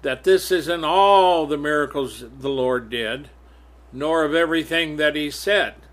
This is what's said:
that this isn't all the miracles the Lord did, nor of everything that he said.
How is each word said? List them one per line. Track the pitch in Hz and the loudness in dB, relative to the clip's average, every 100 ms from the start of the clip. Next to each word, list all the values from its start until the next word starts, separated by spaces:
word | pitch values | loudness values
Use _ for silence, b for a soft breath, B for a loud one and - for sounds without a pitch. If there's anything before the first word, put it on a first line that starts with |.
that | 143 127 | -6 -2
this | 185 190 185 | 2 2 2
isn't | 180 151 170 | -2 -2 -4
all | 156 180 196 196 180 175 151 | 0 4 6 6 6 2 0
the | 147 | -2
miracles | 147 147 143 151 127 - 117 135 | -2 -2 -2 -4 -6 -10 -18 -10
the | 135 | -6
Lord | 135 127 127 113 | -2 -2 -2 -4
did, | 117 110 131 147 - b b b _ - | -6 -6 -8 -12 -20 b b b _ -20
nor | 127 151 165 | -8 -2 0
of | 151 | 0
everything | 165 165 165 143 165 160 151 | 0 0 -2 -2 -2 -2 0
that | 151 | 0
he | 151 147 | 0 -6
said. | - - 202 117 - - | -6 -2 0 -2 -8 -20